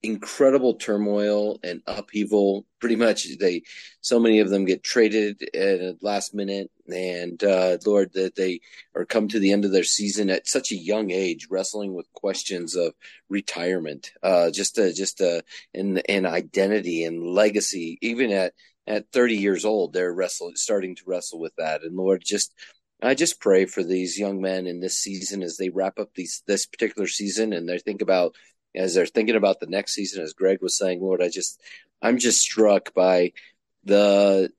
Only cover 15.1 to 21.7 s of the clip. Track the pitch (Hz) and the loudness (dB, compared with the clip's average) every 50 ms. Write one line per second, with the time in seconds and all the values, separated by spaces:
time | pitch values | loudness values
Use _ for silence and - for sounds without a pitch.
15.1 | - - 98 87 85 85 - _ - - - _ _ - 98 101 95 92 - - | -2 0 0 0 0 -2 -6 _ -18 -20 -20 _ _ -6 -4 -2 -2 -2 -2 0
16.1 | 101 98 92 87 80 90 - - - 101 95 98 107 107 90 87 85 82 82 82 | 0 0 0 0 -2 -2 -4 -2 0 0 2 2 2 0 0 -2 -4 -2 -4 -4
17.1 | 82 85 85 85 90 98 107 107 101 104 98 - - 92 85 82 82 - - 80 | -4 -6 -6 -2 2 4 4 4 4 0 -2 -2 -4 -6 -8 -8 -10 -6 -6 -6
18.1 | - 120 131 117 101 98 92 87 _ _ _ _ _ _ _ - 107 107 - _ | -2 -2 0 0 2 0 0 -2 _ _ _ _ _ _ _ -6 -6 -6 -6 _
19.1 | - 131 123 120 113 104 98 101 95 85 107 107 110 107 90 82 - 90 90 90 | 2 2 2 2 2 0 2 0 0 0 0 0 2 0 0 0 0 -2 -2 -2
20.1 | 85 90 92 90 - - 90 85 - - - - 110 98 92 92 90 - _ 92 | -2 -2 -4 -4 -4 -8 -10 -10 -6 -6 -2 0 0 -2 -2 -4 -10 -12 _ -6
21.1 | 92 90 - - - 82 82 80 _ - 80 80 | -6 -6 -6 -8 -10 -10 -10 -10 _ -6 -4 -4